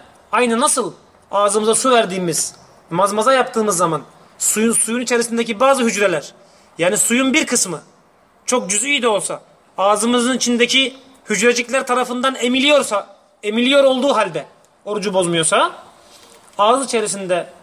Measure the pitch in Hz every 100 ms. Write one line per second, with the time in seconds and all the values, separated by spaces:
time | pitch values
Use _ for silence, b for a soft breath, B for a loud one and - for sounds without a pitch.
0 | - - _ 214 247 226 285 269 190 -
1 | _ _ _ 196 208 208 214 214 262 240
2 | 220 185 175 156 - - - - _ 165
3 | 196 208 220 262 247 226 214 175 175 151
4 | - - - - - 214 226 226 - 240
5 | 247 240 233 233 233 208 262 262 233 196
6 | 202 156 - - b b b - 170 190
7 | - 240 269 294 - 240 190 151 - _
8 | _ _ _ _ - 247 190 202 277 285
9 | 233 202 - 147 - _ _ - 190 208
10 | 226 247 240 254 - 240 240 262 269 -
11 | - - - 208 240 240 240 262 254 247
12 | 247 247 262 262 240 254 285 285 247 202
13 | - - _ _ 208 220 247 285 269 262
14 | 277 269 294 156 - _ _ _ 196 208
15 | 196 190 175 170 160 214 339 - - -
16 | B B B B B - 208 262 240 233
17 | 208 196 190 175 160 -